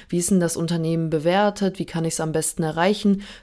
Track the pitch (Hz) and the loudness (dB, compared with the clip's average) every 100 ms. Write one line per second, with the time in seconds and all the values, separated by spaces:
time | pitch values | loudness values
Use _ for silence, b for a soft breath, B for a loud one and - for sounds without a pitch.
0 | B 175 175 190 170 165 165 170 160 165 | B -2 2 4 2 0 -2 -2 0 0
1 | 160 160 156 185 208 202 196 185 170 170 | 0 0 2 2 2 0 -2 -2 -6 -4
2 | 165 - 160 156 160 - 160 165 180 208 | -2 -2 -2 -2 -2 -2 -2 2 2 2
3 | 208 196 202 B | 2 0 -2 B